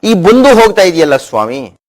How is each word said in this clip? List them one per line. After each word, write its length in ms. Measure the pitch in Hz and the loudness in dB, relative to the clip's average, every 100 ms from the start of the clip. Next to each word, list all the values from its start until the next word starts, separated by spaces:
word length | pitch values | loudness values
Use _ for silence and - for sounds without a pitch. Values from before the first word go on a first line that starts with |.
ಈ 100 | 214 | -2
ಬಂದು 480 | 220 170 240 262 220 | 0 2 2 4 4
ಹೋಗ್ತಾ 200 | 226 208 | 2 2
ಇದೆಯಲ್ಲ 360 | 190 165 156 135 | -2 0 -2 -2
ಸ್ವಾಮಿ 600 | - 113 107 135 117 90 | -4 -6 -6 -8 -14 _